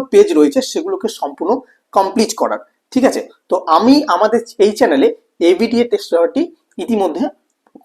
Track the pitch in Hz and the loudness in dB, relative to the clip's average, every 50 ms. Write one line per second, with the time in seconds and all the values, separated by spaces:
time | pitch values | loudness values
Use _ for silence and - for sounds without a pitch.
0 | - - - 202 - - - 302 302 285 - 262 254 - - 190 - - 190 190 | 2 4 4 4 4 4 4 2 2 2 2 -2 -4 -4 -6 -6 -6 -6 -6 -6
1 | - 196 - - 151 143 135 - 165 185 247 269 - _ _ _ _ _ - 202 | -6 -8 -6 -6 -10 -10 -8 -8 -4 -4 -4 -4 -6 _ _ _ _ _ -2 -2
2 | 185 190 190 220 220 220 - - 131 110 107 - - _ _ _ _ _ - 262 | -2 0 0 -2 -2 -2 -2 -4 -4 -4 -4 -6 -10 _ _ _ _ _ -2 0
3 | 262 208 - 110 - - _ _ _ - 180 185 - 165 160 175 214 254 277 302 | 0 0 0 -2 -8 -10 _ _ _ -4 -4 -4 0 0 2 2 4 4 4 4
4 | - 202 175 180 214 220 233 226 233 - - - 196 214 214 - 247 170 147 135 | 2 0 0 0 0 0 0 -2 -4 -6 -2 0 0 0 2 0 0 2 2 2
5 | 175 - - - _ _ _ - 175 175 180 175 233 - 233 233 240 240 208 196 | 2 0 0 -4 _ _ _ 0 2 2 2 2 0 -2 0 -2 0 0 -2 -6
6 | - - 170 165 170 160 - 269 359 - - _ _ _ - - 175 - 226 208 | -4 -2 0 0 0 0 0 -4 -4 -4 -8 _ _ _ -12 -12 -6 -4 -2 -2
7 | 190 165 147 175 277 - - _ _ _ _ _ _ _ _ - | -2 -2 -2 -4 -6 -6 -8 _ _ _ _ _ _ _ _ -20